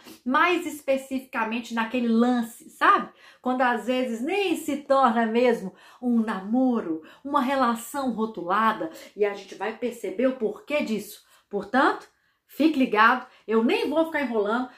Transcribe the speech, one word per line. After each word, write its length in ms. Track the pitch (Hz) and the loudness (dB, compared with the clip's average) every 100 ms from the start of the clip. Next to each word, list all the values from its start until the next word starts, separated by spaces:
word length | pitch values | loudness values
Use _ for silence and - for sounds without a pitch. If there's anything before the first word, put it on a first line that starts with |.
| - - | -20 -12
mais 400 | 240 294 349 339 | -2 2 2 2
especificamente 1080 | 302 302 - 269 - 262 - 240 214 240 240 | -2 -8 -2 -2 -2 -8 -6 -6 -4 -6 -6
naquele 340 | 226 220 254 233 | -6 -2 -2 2
lance, 640 | 226 247 247 226 - - | 4 4 2 -2 -10 -16
sabe? 400 | - 330 381 185 - - - | 0 4 4 0 -12 -20 -8
Quando 200 | 254 254 | -4 0
às 240 | 247 226 214 | 2 0 0
vezes 360 | 254 247 226 | 0 0 -2
nem 340 | 285 403 381 302 | -2 0 0 -2
se 220 | - 277 | -2 -4
torna 480 | - 269 247 233 220 | 2 4 6 4 2
mesmo 480 | 233 247 196 190 - - - | 4 4 2 -4 -14 -20 -6
um 200 | 247 233 | 0 0
namoro, 840 | 220 190 196 247 262 226 175 160 - - | 0 -4 -2 2 2 2 -2 -6 -8 -16
uma 200 | 277 285 | -4 -2
relação 720 | 247 269 240 226 - 285 262 | 0 0 0 -2 -6 -6 -4
rotulada, 800 | 208 220 185 170 202 226 208 - - - | -2 -4 -4 -2 0 0 0 -6 -10 -10
e 100 | 196 | -2
a 100 | 202 | -2
gente 200 | 196 - - | -2 -12 -10
vai 200 | 208 226 | -8 -6
perceber 520 | 240 226 190 - 262 | -6 -6 -8 0 0
o 80 | 254 | 0
porquê 460 | 208 - - 294 | -4 -6 -4 -4
disso. 480 | 208 208 - - _ _ - | -2 -4 -6 -18 _ _ -8
Portanto, 600 | 202 - 254 339 415 - _ _ _ _ | -8 -2 2 2 0 -10 _ _ _ _
fique 320 | - 320 269 | 0 2 2
ligado, 480 | 262 208 226 247 - - - | 2 4 4 4 -4 -16 -2
eu 160 | 226 | 0
nem 240 | 240 453 311 | 2 0 0
vou 200 | 302 320 | 0 0
ficar 160 | 294 | -2
enrolando, 480 | 254 226 202 240 254 | -2 0 0 0 -4